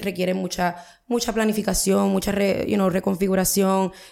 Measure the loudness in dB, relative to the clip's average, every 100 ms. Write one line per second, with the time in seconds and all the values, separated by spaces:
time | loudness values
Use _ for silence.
0 | -6 -4 -2 -2 -4 -2 -4 -4 -14 -16
1 | -4 -2 0 0 0 0 0 0 2 2
2 | 2 0 0 0 0 0 0 0 2 0
3 | -2 0 0 2 2 2 2 2 0 -4
4 | -14